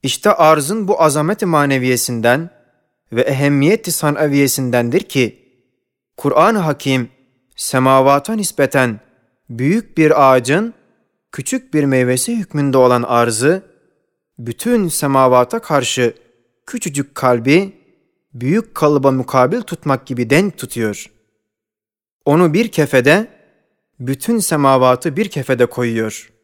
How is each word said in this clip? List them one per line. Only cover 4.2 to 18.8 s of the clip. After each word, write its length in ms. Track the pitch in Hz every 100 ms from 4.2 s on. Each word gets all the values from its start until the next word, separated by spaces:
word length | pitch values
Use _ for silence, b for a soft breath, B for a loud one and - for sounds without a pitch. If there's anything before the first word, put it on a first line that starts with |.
| 151 143 139 - 127 120 120 160
ki, 440 | - 139 117 - _ _ _ _ _ _ _ -
Kur'an-ı 420 | 143 135 185 220
Hakim 520 | 160 143 139 131 117 _ _ _ _ -
semavata 800 | - 131 131 135 135 139 143
nispeten 680 | 220 202 - 135 143 123 107 _ _ _ _ _
büyük 480 | 117 131 214 220 -
bir 320 | 156 143 135
ağacın 440 | 131 120 160 233 - _ _ _ _ _
küçük 420 | - - 254 _
bir 100 | 156
meyvesi 520 | 139 131 123 127 - 233
hükmünde 400 | 180 147 143 131
olan 260 | 127 123
arzı, 600 | 120 120 120 110 135 185 - _ _ _ _ _ _ -
bütün 500 | 120 117 233 240 180
semavata 720 | - 143 139 131 127 123 -
karşı 560 | - 147 123 - 120 - _ _ _ _ -
küçücük 480 | 240 175 143 139
kalbi 680 | - 127 123 117 160 196 - _ _ _ _ _
büyük 400 | 117 123 202 220
kalıba 360 | -